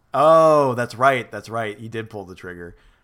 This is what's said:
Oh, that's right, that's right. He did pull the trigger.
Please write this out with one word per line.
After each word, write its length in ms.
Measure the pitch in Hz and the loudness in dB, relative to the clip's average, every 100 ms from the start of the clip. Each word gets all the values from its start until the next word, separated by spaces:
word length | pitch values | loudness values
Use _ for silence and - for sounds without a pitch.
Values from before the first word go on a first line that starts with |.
| _ | _
Oh, 600 | 135 156 165 160 151 135 | 2 4 6 6 4 2
that's 200 | 120 120 | -2 -6
right, 340 | 113 135 127 104 | 0 0 0 -4
that's 180 | 104 104 | -12 -10
right. 280 | 113 107 107 | -8 -6 -8
He 100 | 113 | -12
did 200 | 113 107 | -10 -10
pull 160 | 104 | -12
the 120 | 90 90 | -14 -16
trigger. 400 | 92 87 87 - _ _ | -14 -14 -14 -18 _ _